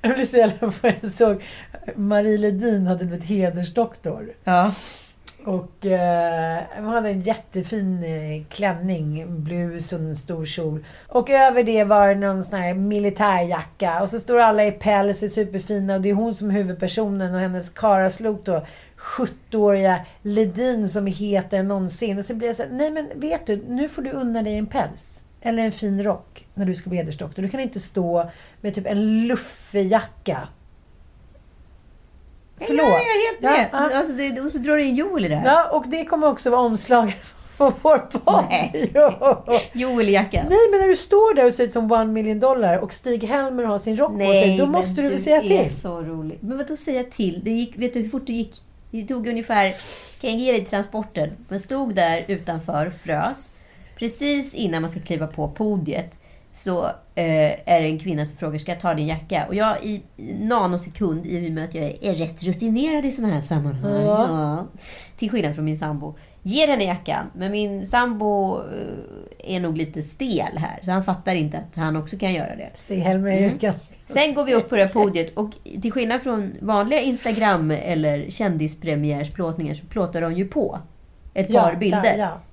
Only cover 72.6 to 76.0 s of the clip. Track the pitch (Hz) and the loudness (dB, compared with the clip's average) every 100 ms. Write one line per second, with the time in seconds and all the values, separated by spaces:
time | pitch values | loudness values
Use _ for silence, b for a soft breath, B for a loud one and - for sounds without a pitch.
72.6 | - - - 190 175 190 196 190 196 - | -14 -16 -8 -2 0 0 2 2 2 2
73.6 | 214 190 - - - 262 302 285 269 240 | -2 -2 -10 -20 -2 2 2 2 2 2
74.6 | - 226 196 220 208 185 165 - 214 - | 2 2 2 4 2 2 -4 -4 -6 -8
75.6 | - - 226 262 | -14 -6 -4 -2